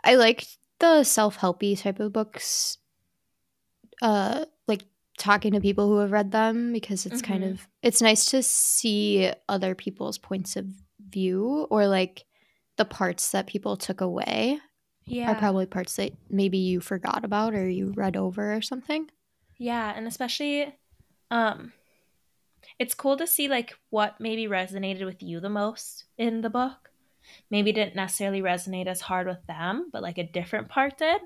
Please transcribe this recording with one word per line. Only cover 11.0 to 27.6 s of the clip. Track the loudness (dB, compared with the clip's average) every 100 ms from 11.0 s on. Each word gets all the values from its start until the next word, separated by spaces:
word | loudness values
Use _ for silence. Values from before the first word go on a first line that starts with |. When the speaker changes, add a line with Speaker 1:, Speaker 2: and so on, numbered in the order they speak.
| -10
Speaker 1:
view, | -2 0 0 0 -2 0
or, | 2 4
like, | 4 0 -4 _ _ _ _ _ -2
the | -2
parts | 0 -4 -2 -2
that | -2 -4
people | -6 -4 -6
took | -6 -4
away | -2 -2 -2 0 0 -2 -8 _ _ _ -10
Speaker 2:
Yeah. | -4 -2
Speaker 1:
are | 0
probably | 2 2 -2
parts | -4 -6 -4
that | -6 -8 _
maybe | 0 2 2
you | 0 -2
forgot | -2 -6 -2 -4 -2
about | -2 0
or | -2 -2
you | -2 -4 -2
read | -2 -2
over | -4 -4 -4
or | -4
something. | -4 -10 -4 -4 -6 _ _ _ _ _
Speaker 2:
Yeah, | -6 -4 -4 -6
and | -10
especially, | -6 -6 -4 -2 -2 -4 -8 _ _ _ _ _
um, | 0 0 -2 -12 _ _ _ _ _ _ _ _ _ -20 -10
it's | -8 -4
cool | -2 -2
to | -2
see, | -2 0
like, | -2 -4 -16 _
what | 0 0 -2
maybe | -6 -4 -2
resonated | -4 -4 -6 -6 -6 -8
with | -10
you | -10 -8
the | -4
most | -2 -2 -4 -16 -18 _ -4
in | -2 -2
the | -2
book. | -2 -4 -6 _ _ _ _ -20 -20 _
Maybe | 0